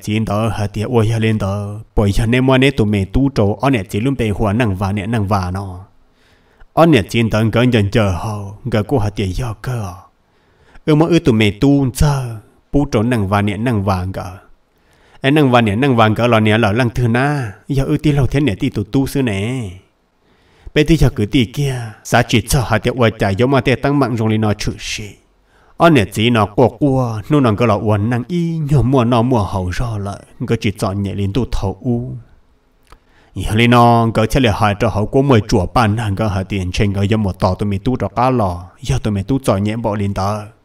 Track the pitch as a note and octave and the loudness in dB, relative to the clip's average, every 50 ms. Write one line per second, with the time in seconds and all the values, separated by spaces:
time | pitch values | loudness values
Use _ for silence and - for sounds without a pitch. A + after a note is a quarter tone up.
0 | - - G#2 A2 A2 G#2 G2+ G#2+ A2+ A2+ G2 - G#2 G2+ - A2+ G#2 - B2 A#2 | -4 -4 -2 -2 -2 -2 -2 -2 -2 -2 -2 -4 -6 -6 -4 -6 -4 -2 0 2
1 | G#2+ A2 A#2 A2+ A2 A2 A2 G#2+ G2+ F#2+ G2 G#2 G2+ G2+ G#2 G#2+ - - - - | 2 2 0 0 0 0 0 0 -2 -4 -4 -6 -8 -10 -10 -12 -14 -6 0 0
2 | G#2+ G2+ G2 - A#2 A2 A#2+ B2+ C3 C3 C3 B2+ C3+ C#3+ C#3 B2+ A2 G#2 G#2 G2+ | 2 2 2 2 2 2 2 2 4 4 4 4 4 2 2 2 0 2 2 0
3 | F#2+ - - B2+ C3+ C#3 C3+ A#2+ G#2+ G2 G#2+ - - C#3 C3+ A2 F#2+ - - G#2 | 0 0 0 0 0 0 2 2 0 0 0 0 0 0 0 0 -2 -4 -4 -4
4 | A2+ C#3 C#3 B2 A#2 G#2+ G2 F2 A2+ G2+ G2 A#2+ B2+ G#2+ F#2+ F2+ G#2 F#2+ G2+ G#2 | -2 -2 -2 -2 -2 -2 -2 -2 -2 0 0 0 0 0 -2 -2 -2 -4 -4 -4
5 | F2+ A2 A#2 A2 G2+ F#2+ G#2 G2 F#2 F2+ F2+ G2 G2+ F#2+ F2+ F#2 F#2+ - _ _ | -4 -4 -2 -2 -2 0 -2 -2 -2 -4 -6 -8 -8 -10 -12 -16 -18 -20 _ _
6 | _ _ _ _ _ _ _ _ _ _ _ - - - - - D#3+ E3+ D3+ A2 | _ _ _ _ _ _ _ _ _ _ _ -20 -20 -6 0 4 4 6 6 4
7 | F#2 - - - A#2 A2 - G#3 A#2 A2 G#2 A#2 B2 B2+ A#2+ A2+ G2+ G2 - A#2+ | 2 2 0 0 0 0 0 0 0 2 2 2 2 4 4 2 2 2 2 2
8 | G#2 G2 F2+ E2+ F#2 A2 G#2+ G#2 G2+ G2 G#2+ - - B2 A2 G#2+ G#2 - D3 B2+ | 2 2 0 -2 -4 -8 -8 -8 -10 -12 -14 -12 -8 -2 -2 -2 0 0 0 -2
9 | - G#2 - - G#2 F#2 F2+ - B2+ A#2 G#2 - - C3+ B2 A#2 G2+ F#2 F2+ F#2 | -2 -2 -4 -4 -4 -4 -4 -4 -6 -6 -8 -8 -8 -8 -8 -8 -8 -10 -12 -16
10 | - _ _ _ _ _ _ _ _ _ _ _ _ _ - - - - D3+ D3+ | -20 _ _ _ _ _ _ _ _ _ _ _ _ _ -20 -8 -2 2 2 2
11 | E3 E3+ F3 E3 - C#3+ A#2 G#2+ G#2+ G#2 G#2 - C#3+ C#3 C#3+ C#3+ C#3 B2+ A2+ - | 4 4 2 2 2 2 2 4 2 2 2 2 2 2 4 4 2 0 0 0
12 | - D3 C#3 C3+ B2+ A#2+ A2+ G#2+ - _ _ _ _ _ - C#3+ C#3+ C#3 - A2+ | 0 2 0 -2 -4 -8 -10 -12 -16 _ _ _ _ _ -2 -2 0 0 0 0
13 | G#2+ B2 B2+ A2+ G2 F#2+ G#2 G2+ G2+ G#2 G2 G2 A2+ C3 A#2 G#2 F#2+ G2+ F#2+ F2+ | 0 0 0 0 0 0 0 0 0 0 -2 -2 -2 -2 0 0 0 0 -2 -2
14 | F2+ F#2+ F#2 - - F#2 F#2 F#2+ - - - _ _ _ _ _ _ _ _ _ | -4 -6 -8 -8 -10 -12 -14 -18 -20 -20 -20 _ _ _ _ _ _ _ _ _
15 | _ _ _ - - C3+ D3 D#3 D3 C3 A#2+ A#2+ A#2 G#2 G2 A2+ C#3 C#3+ B2+ A2+ | _ _ _ -4 0 2 4 4 4 4 4 4 4 2 0 0 0 2 4 4
16 | A2 G#2+ G#2+ G#2+ A2+ B2 A#2 A2 G#2+ G#2+ G#2 A2+ A#2 G2+ G2+ A#2+ B2+ A#2 - C3 | 4 4 4 2 2 2 4 4 4 4 2 2 2 2 0 0 0 -2 -2 -2
17 | B2 A#2 A2+ A#2+ C3+ C#3+ D3 C#3+ B2+ G#2+ F#2+ - _ - C#3+ C3+ C3+ D3 D3+ C#3+ | -2 0 0 0 0 0 -2 -4 -6 -8 -10 -12 _ -6 -4 -2 -2 -2 -2 0
18 | - D3+ C#3+ C#3+ C3 - - C#3 D3+ B2 G2+ - C#3+ C3 - A2 G2 - - C3+ | 0 0 2 2 2 0 0 0 0 0 -2 -2 -4 -4 -4 -4 -6 -2 -2 -2
19 | C3+ B2+ - C#3+ C3 A#2+ G2+ F#2+ G2+ A#2 C3 C3+ A2+ F#2+ F2+ F#2 _ _ _ _ | -2 0 -2 -2 -2 -2 -2 -4 -4 -6 -6 -8 -8 -10 -12 -16 _ _ _ _
20 | _ _ _ _ _ _ _ _ _ _ _ _ - - - D3+ D3+ D3+ E3 C#3+ | _ _ _ _ _ _ _ _ _ _ _ _ -12 -4 0 0 2 4 4 4
21 | D3 C3 - - G#2 G2+ - C#3 A#2 G2 A#2 C#3+ C#3+ C3+ C3 B2 A#2 A2 G#2+ - | 4 2 2 0 -2 0 0 0 0 0 -2 -4 -4 -4 -4 -6 -8 -12 -14 -16
22 | - - - A#2 B2+ - - A2 G2 - - C#3+ A2 - A#2 G#2+ - B2 A#2+ C3 | -6 -2 0 0 2 2 0 0 0 0 0 0 0 0 -2 -2 -2 -2 -2 0
23 | A#2 A2+ A2 - A2+ G2+ G2+ F#2+ A#2+ C3 C#3 C3+ - C#3+ B2 - - C#3 C#3+ C#3+ | 0 0 0 0 -2 -2 0 2 2 2 2 2 2 0 0 0 0 0 0 0
24 | C3+ A2+ B2+ A2 A2+ A2 G#2+ A2 A2 G#2+ G2+ - - B2 F#2+ - - - - - | 0 0 -2 -2 -2 0 0 0 0 -2 -2 -2 -4 -8 -8 -8 -10 -12 -12 -12
25 | G#2+ G2+ F#2+ _ _ _ _ _ _ _ _ _ _ _ _ - D#3+ E3+ D#3+ B2+ | -12 -14 -18 _ _ _ _ _ _ _ _ _ _ _ _ 2 4 4 4 4
26 | G2 F#2 G2+ G#2+ G#2+ A#2+ A#2+ A2 G2+ - - - B2+ G2+ A#2+ A2 D3+ C#3 C3 C3 | 2 0 0 0 0 2 2 2 0 0 2 2 2 2 2 0 0 0 0 0
27 | B2 A#2 A2 G#2+ G2 - D3+ D3 C3+ A#2 G#2 F#2+ A#2+ A2+ G2+ G2+ A2+ G#2+ G#2+ G#2 | -2 -4 -6 -6 -4 0 2 2 4 2 2 2 2 0 0 0 0 0 0 0
28 | G2+ A#2 B2 A#2 B2 - F3+ F3 E3+ E3 E3 D#3+ D3+ C#3 D#3 C#3 A2+ B2 C#3 C3 | 0 -2 -2 -4 -4 -4 -4 -4 -2 -2 -4 -4 -2 0 2 2 2 4 2 2
29 | A2+ A#2 B2+ A#2 A#2 B2+ C3 A2+ G2 E2+ - G2 F#2 F2+ F2+ - B2+ A#2 A2 G#2 | 2 2 2 2 2 2 2 0 0 -2 -4 -4 -4 -4 -4 -4 -4 -4 -4 -6
30 | G2 G2+ G2 - - - - - B2 - A#2 A2+ - A2 F#2+ - B2 G2 F#2+ G2+ | -8 -8 -10 -12 -16 -18 -12 -8 -4 -4 -2 -2 -2 -4 -4 -2 -4 -4 -2 -4
31 | G2+ F#2+ F#2+ G2 G2+ F#2+ G2+ C3+ A2+ - - - - F#2+ F#2+ F#2+ - B2 A#2+ A#2+ | -4 -4 -4 -4 -4 -2 -2 -2 -2 -2 -2 -4 -4 -4 -6 -4 -4 -4 -2 -2
32 | B2 C3 C3 A#2+ - _ _ - _ _ _ _ _ _ _ _ _ _ - - | -4 -8 -12 -14 -16 _ _ -20 _ _ _ _ _ _ _ _ _ _ -20 -20
33 | _ _ _ _ _ _ - G2+ F#2+ - G#2 A2 A#2+ A#2+ A#2+ A#2+ A#2+ A#2+ A#2 A#2 | _ _ _ _ _ _ -10 -8 -4 -2 2 2 4 6 6 6 6 6 6 4
34 | A2+ A2+ G#2+ A2 G#2+ A2 - D3 B2+ A2+ G2+ - A2+ G#2 G2+ F#2 B2 A2 - G#2 | 2 2 2 0 0 2 2 2 2 2 2 2 0 0 0 0 -2 -2 -2 -2
35 | G#2+ - - C3+ C#3 C#3 B2+ G#2+ G#2 - - G#2 F2 E2 - C3 A#2 G#2 G#2 A2+ | -2 0 0 0 4 4 4 4 2 2 0 0 0 0 0 0 2 2 0 -2
36 | A#2 G#2 G2 F#2+ A2 G#2+ F#2 G2+ F#2+ F#2 G#2+ G2 F#2 F2+ F#2 - A2+ G2+ G2 G2 | -2 -4 -4 -2 -2 -2 -2 -4 -4 -4 -4 -4 -4 -4 -2 -2 0 0 0 0
37 | G2+ G2+ A2 A2 G#2+ F#2+ F2+ - - F#2+ F2+ - G#2+ G#2 G2+ F#2+ - C3 B2 A#2 | 0 0 0 0 0 -2 -2 0 0 -2 0 -2 -4 -4 -4 -4 -4 -4 -4 -4
38 | - - - B2 A#2+ C3 C3 A#2+ G#2+ F#2 F2 F2 F2+ - - _ B2+ A#2+ C3+ A#2 | -4 -4 -2 0 0 0 2 0 0 -2 -4 -6 -12 -18 -20 _ -6 -4 -4 -2
39 | - A2+ G#2 G2 F#2+ - C3+ C3+ - - A2 G2 G2+ G#2 G#2+ A#2 A2+ A2+ G2+ G#2+ | -2 -2 -2 -2 -2 -2 -2 -2 0 0 0 0 0 -2 -4 -4 -4 -4 -4 -4
40 | G2+ G2+ G2 F#2+ F#2+ G2+ G#2+ G#2 G#2 G#2+ - _ | -4 -4 -4 -4 -4 -4 -4 -6 -10 -14 -20 _